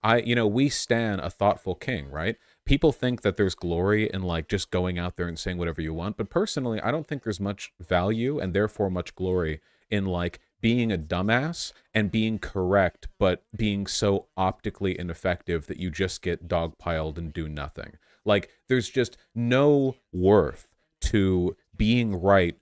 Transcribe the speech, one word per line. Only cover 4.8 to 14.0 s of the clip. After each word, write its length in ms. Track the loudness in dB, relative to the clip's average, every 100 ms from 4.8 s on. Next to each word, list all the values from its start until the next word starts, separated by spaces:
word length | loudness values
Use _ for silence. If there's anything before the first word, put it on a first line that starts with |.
| -2 -4
out 160 | -6 -6
there 120 | -8
and 120 | -6
saying 180 | -8 -4
whatever 240 | -4 -4
you 120 | -6
want. 240 | -6 -6 -6
But 120 | -4
personally, 520 | -2 -2 -4 -4 -4
I 100 | -4
don't 160 | -4 -6
think 160 | -8
there's 160 | -6 -4
much 320 | -4 -6 -12 _
value 600 | 0 0 2 0 -2 -2
and 140 | -2
therefore 360 | 0 0 0 -2
much 260 | -2 -6 -4
glory 460 | 0 0 0 -4 _ _ _
in, 160 | -2 0
like, 340 | -2 -2 -6 _ _
being 320 | 0 2 0
a 60 | -2
dumbass 760 | -2 -2 2 0 0 -8 -12 -14 _
and 180 | -2 0
being 260 | 0 0 -2
correct, 680 | -6 -2 2 4 4 _ -18 _
but 280 | 0 0 _ -4
being 320 | -2 -2 -4
so 380 | 0